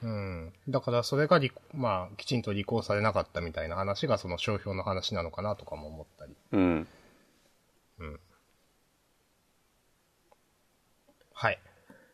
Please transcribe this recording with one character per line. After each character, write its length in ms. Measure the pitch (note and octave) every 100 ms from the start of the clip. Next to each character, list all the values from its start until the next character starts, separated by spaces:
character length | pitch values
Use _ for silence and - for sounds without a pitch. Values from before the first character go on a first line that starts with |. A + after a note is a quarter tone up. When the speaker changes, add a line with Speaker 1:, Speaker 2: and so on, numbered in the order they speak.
Speaker 1:
う 60 | A#2
ん。 440 | G#2+ G2 F2 D#2+ - -
だ 120 | C3
か 100 | -
ら、 120 | A#2+
そ 140 | A#2 C#3
れ 100 | D3+
が 120 | F3
利-、 120 | C3+ - -
ま 340 | D#3 A#2+ F#2+ F2+
あ、 40 | G2+
き 80 |
ち 140 | - B2
ん 40 |
と 100 | A2
履 120 | G2+
行 180 | G2+ A#2
さ 120 | -
れ 60 | G#2
な 120 | G#2+
か 100 | G2
っ 40 | -
た 100 | E2+
み 120 | E2+
た 120 | D#2+
い 40 | D#2
な 80 | F2
話 300 | G2 G2 D3
が、 100 | G#2+
そ 120 | F#2
の 100 | F2
商 200 | - G2+
標 180 | - F#2+
の 60 |
話 300 | F#2 F#2 -
な 80 | G2+
の 80 | E2
か 120 | -
な 140 | G#2 G2+
と 100 | -
か 100 | D2+
も 120 | D2+
思 160 | D#2+
っ 20 | D2+ -
た 80 | C#2+
り。 100 | - -
Speaker 2:
う 60 | G#2
ん。 300 | F2+ D#2+ D#2 - - - _ _ _ _ _ _ _ -
Speaker 1:
う 60 |
ん。 160 | E2 D2+ - _ _ _ _ _ _ _ _ _ _ _ _ _ _ _ _ _ _ _ _ _ _ _ _ _ _ _ _ _ _
は 160 | - A2+
い。 80 | - - - - - -